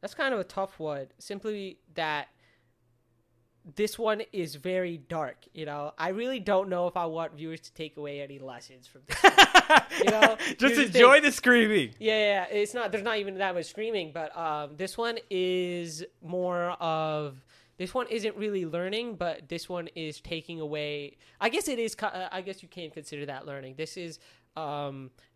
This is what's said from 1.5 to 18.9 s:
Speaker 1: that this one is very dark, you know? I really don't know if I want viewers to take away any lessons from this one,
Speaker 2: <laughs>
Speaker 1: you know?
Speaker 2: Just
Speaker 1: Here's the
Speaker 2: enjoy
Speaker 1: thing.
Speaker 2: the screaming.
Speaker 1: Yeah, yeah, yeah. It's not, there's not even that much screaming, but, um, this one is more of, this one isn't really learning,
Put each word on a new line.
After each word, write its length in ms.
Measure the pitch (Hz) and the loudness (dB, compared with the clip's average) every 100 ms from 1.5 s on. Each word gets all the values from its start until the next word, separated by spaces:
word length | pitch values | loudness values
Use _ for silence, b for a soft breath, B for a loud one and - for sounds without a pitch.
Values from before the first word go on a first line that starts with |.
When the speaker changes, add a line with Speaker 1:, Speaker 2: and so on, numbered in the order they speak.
| 208 196 - _ | -8 -8 -14 _
Speaker 1:
that 340 | 165 156 147 131 _ _ _ _ _ _ _ _ _ _ _ _ _ 170 | -6 -2 -4 -6 _ _ _ _ _ _ _ _ _ _ _ _ _ -12
this 240 | 147 208 - | -2 -2 0
one 240 | 226 214 226 | -2 -2 -4
is 220 | 196 160 | -6 -6
very 420 | 143 175 185 180 165 | -6 -4 -2 -2 -6
dark, 420 | 131 165 135 - - | -8 -6 -6 -8 -18
you 140 | - 151 | -12 -10
know? 260 | 147 147 - | -8 -8 -4
I 120 | 165 | -4
really 280 | 196 247 262 | -2 -4 -4
don't 300 | 196 190 196 | 0 2 2
know 180 | 180 175 | 0 0
if 100 | 180 | -2
I 100 | 170 | -4
want 260 | 160 160 | -4 -6
viewers 260 | 151 160 160 | -8 -12 -12
to 100 | - | -14
take 220 | - 156 151 | -12 -12 -10
away 240 | 147 143 | -10 -8
any 180 | 139 139 | -10 -12
lessons 480 | 131 120 - 131 - | -14 -14 -18 -20 -20
from 140 | - - | -20 -10
this 120 | - | 4
one, 580 | - - 370 359 - 285 - | 8 10 10 8 8 8 6
Speaker 2:
<laughs> 60 | - | 2
Speaker 1:
you 60 | |
know? 320 | 202 220 214 220 - - | 4 4 4 2 -4 2
Speaker 2:
Just 40 | 262 240 | 4 4
Speaker 1:
Here's 0 | |
the 80 | 247 240 | 4 10
Speaker 2:
enjoy 140 | 247 | 10
Speaker 1:
thing. 80 | 285 | 10
Speaker 2:
the 80 | 294 | 8
screaming. 640 | - 254 240 214 208 120 - | 2 6 6 6 4 0 -2
Speaker 1:
Yeah, 180 | 214 220 | 0 2
yeah, 280 | 208 196 180 | 4 2 0
yeah. 60 | 208 | -2
It's 160 | 208 | -2
not, 180 | 247 214 | -2 -4
there's 100 | 208 | -4
not 140 | 208 220 | -2 -2
even 200 | 202 190 | -4 -2
that 160 | 196 175 | -2 -2
much 100 | 160 | -6
screaming, 460 | - 220 214 156 | -8 -4 -4 -4
but, 220 | 156 156 170 | -8 -8 -6
um, 380 | 165 151 147 147 | -4 -4 -6 -8
this 200 | 190 - | -8 -4
one 220 | 233 233 - | -4 -4 -4
is 760 | 185 185 180 175 175 170 156 180 _ | -2 0 0 -2 -4 -8 -10 -14 _
more 480 | 160 180 180 175 175 - | -8 -4 -2 0 -2 -2
of, 640 | 165 160 156 151 147 131 - b b - | -2 -2 -2 -2 -4 -10 -20 b b -10
this 160 | 180 | -6
one 140 | 254 240 | -4 -2
isn't 280 | 233 214 208 | -2 -4 -4
really 300 | 214 202 165 | -4 -2 -2
learning, 500 | 170 185 | -4 -4